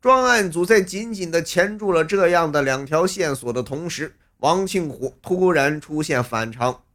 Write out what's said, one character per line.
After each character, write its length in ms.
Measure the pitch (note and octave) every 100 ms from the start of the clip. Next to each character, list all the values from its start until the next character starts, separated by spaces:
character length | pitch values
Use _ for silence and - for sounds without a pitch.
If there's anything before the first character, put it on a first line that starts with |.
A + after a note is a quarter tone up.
专 240 | B3 C4
案 240 | B3+ A#3+ G3
组 160 | D#3+
在 160 | F3 A3
紧 320 | F#3 F#3+ A3+
紧 160 | G#3+ F3
地 140 | E3
钳 340 | E3 F3+ G3 G#3+
住 140 | G#3
了 140 | E3+
这 240 | D#3+ G3 F3
样 240 | F3 E3
的 100 | D3
两 240 | C3+ C3+ C#3
条 180 | D#3
线 300 | F#3 F#3+ D#3+
索 180 | C3+ A#2+
的 120 | A#2
同 260 | A#2 C#3 E3+
时， 240 | D#3+ D#3 _ _ _
王 280 | C3+ F3+
庆 240 | F#3+ F#3+ D#3+
虎 300 | B2+ B2+ -
突 300 | - F3+ F#3
然 300 | D#3+ C#3+ D3+
出 200 | - D3+
现 220 | D3+ C3+
反 300 | B2 A2+ A2
常。 320 | A#2 B2 B2 _